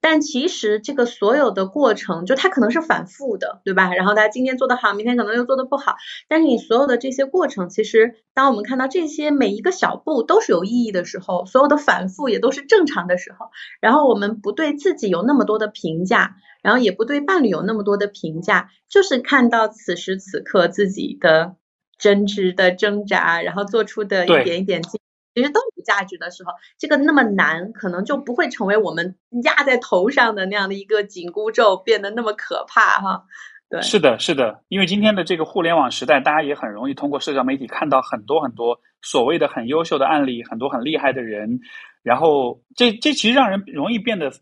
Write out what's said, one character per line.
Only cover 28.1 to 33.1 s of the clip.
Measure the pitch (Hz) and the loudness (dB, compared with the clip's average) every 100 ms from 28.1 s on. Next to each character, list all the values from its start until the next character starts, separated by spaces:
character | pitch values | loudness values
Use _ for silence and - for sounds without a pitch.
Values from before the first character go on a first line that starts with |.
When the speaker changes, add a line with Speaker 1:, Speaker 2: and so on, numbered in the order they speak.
| 277 | -4
Speaker 1:
不 | - | -4
会 | 247 311 | -4 -4
成 | - 190 | -2 0
为 | 208 | 2
我 | 196 | 0
们 | 160 175 185 _ 240 | -2 -6 -8 _ -2
压 | 262 294 277 | 0 0 2
在 | 254 | 0
头 | - 190 196 | 0 0 2
上 | 277 240 | 2 0
的 | 208 190 | 0 -4
那 | 208 | -4
样 | 190 | -4
的 | 196 | -6
一 | 196 | -2
个 | 208 | -2
紧 | 202 180 175 | -2 -10 -10
箍 | 175 214 | -6 -4
咒， | 226 226 185 | 2 4 2
变 | 190 220 | 0 0
得 | 202 | 0
那 | 220 | -4
么 | 220 | -4
可 | 208 - 170 - | -6 -6 -8 -2
怕 | - 208 202 | 2 4 2
哈， | 196 | 0